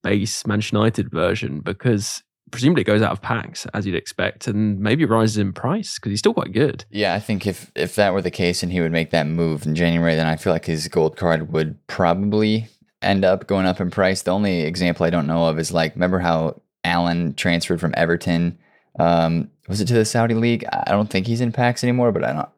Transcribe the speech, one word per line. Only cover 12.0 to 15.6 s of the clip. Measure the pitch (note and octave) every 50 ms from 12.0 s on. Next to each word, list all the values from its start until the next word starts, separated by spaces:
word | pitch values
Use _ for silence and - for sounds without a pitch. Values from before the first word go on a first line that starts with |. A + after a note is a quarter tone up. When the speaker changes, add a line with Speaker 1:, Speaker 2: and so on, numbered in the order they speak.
| F#2+ E2+ F2 F#2 G2+ G#2 G#2 G#2+ G#2+ G#2+ G#2+ A2 A2+ - _ _ _ _ _ _
Speaker 2:
end | - F#2+ G2 G2 F#2+
up | F#2 F#2+ F#2 -
going | - G2 F#2+ F#2
up | F#2 F2+ -
in | F#2+ F2+
price. | - - F#2+ F#2 F#2+ F#2
The | - F2+
only | F2+ G2+ G#2 G2+ F2+ F2
example | D#2 D#2 E2+ E2+ F2+ F2 E2+ - F2+
I | E2
don't | E2+ E2+ D2
know | D2 E2 E2+ E2
of | E2 D#2
is, | E2